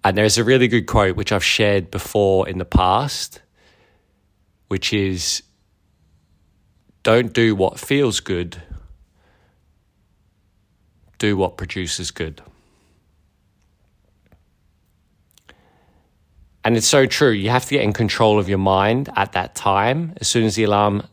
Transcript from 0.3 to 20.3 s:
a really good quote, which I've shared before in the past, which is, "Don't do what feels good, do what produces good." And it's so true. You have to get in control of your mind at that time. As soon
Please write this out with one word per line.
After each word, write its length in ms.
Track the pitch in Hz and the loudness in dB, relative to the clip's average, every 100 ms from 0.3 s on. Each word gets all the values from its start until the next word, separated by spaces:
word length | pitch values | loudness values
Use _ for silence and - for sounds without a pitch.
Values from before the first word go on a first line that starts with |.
| 117 | 2
a 40 | |
really 240 | 113 131 123 | 2 4 4
good 200 | 117 - | 0 0
quote, 280 | 113 98 90 | 2 2 0
which 160 | 101 | -2
I've 120 | 101 | -2
shared 480 | - - 104 101 87 | 0 0 2 0 -2
before 580 | 92 - 107 98 95 95 | -10 -4 0 2 2 0
in 80 | 90 | -6
the 80 | 90 | -2
past, 720 | - 92 101 143 - - - _ _ _ _ _ _ _ _ _ _ _ _ _ | 2 2 2 -2 -8 -12 -14 _ _ _ _ _ _ _ _ _ _ _ _ _
which 260 | 95 - | -6 -2
is, 500 | 107 95 92 - - _ _ _ _ _ _ _ _ _ _ _ _ _ _ _ _ | -2 -2 -4 -6 -6 _ _ _ _ _ _ _ _ _ _ _ _ _ _ _ _
"Don't 280 | - 113 117 | 2 2 2
do 220 | - 113 | 0 0
what 260 | 101 95 - | 2 -2 -2
feels 400 | - 143 135 98 | -2 0 0 -2
good, 440 | - 90 87 87 - - - - _ _ _ _ _ _ _ _ _ _ _ _ _ _ _ _ _ _ _ _ _ _ | -4 -6 -6 -12 -16 -18 -18 -20 _ _ _ _ _ _ _ _ _ _ _ _ _ _ _ _ _ _ _ _ _ _
do 180 | 107 98 | -2 0
what 180 | 92 - | -2 -4
produces 540 | 87 - 87 - 85 | -12 -8 -8 -8 -10
good." 320 | - 80 76 - _ _ _ _ _ _ _ _ _ _ _ _ _ _ _ _ _ _ _ _ _ _ _ _ _ _ _ _ _ - - _ _ _ _ _ _ _ _ _ _ | -8 -10 -10 -20 _ _ _ _ _ _ _ _ _ _ _ _ _ _ _ _ _ _ _ _ _ _ _ _ _ _ _ _ _ -20 -20 _ _ _ _ _ _ _ _ _ _
And 120 | 110 113 | 0 0
it's 120 | - | 4
so 180 | 147 131 | 4 2
true. 240 | - 143 | 2 2
You 220 | 107 98 | 2 0
have 140 | 123 - | -2 0
to 100 | 139 | -2
get 80 | |
in 100 | 101 | 0
control 460 | 104 107 - 110 107 | 0 -2 2 4 4
of 100 | 95 | 2
your 80 | 98 | 0
mind 500 | 95 95 101 123 139 - | 2 2 2 0 -2 -4
at 180 | 98 | -2
that 200 | 98 - | -4 -6
time. 600 | - 104 98 107 143 170 175 | -4 0 2 0 -2 -6 -6
As 80 | |
soon 180 | - | -2